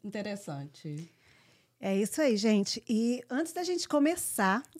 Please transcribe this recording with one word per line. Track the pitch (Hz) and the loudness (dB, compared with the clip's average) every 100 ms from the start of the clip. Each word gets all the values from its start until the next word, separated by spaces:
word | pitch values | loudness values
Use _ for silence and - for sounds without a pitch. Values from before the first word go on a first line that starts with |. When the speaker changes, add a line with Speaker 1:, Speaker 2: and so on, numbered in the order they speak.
Speaker 1:
interessante. | 208 214 208 202 - 139 143 - 160 147 165 _ _ _ _ _ _ - | -10 -6 -6 -6 -8 -10 -10 -12 -10 -10 -10 _ _ _ _ _ _ -8
Speaker 2:
É | 196 190 | -2 0
isso | 208 - | 0 2
aí, | 302 214 | 2 4
gente. | 220 214 196 - - | 4 4 2 -4 -2
E | 220 233 247 - | 0 2 0 -2
antes | 254 320 | -4 -2
da | 359 | -4
gente | 359 349 - | -2 -2 2
começar, | 294 285 349 - - 190 202 - - | 4 4 2 -2 0 2 2 -2 -8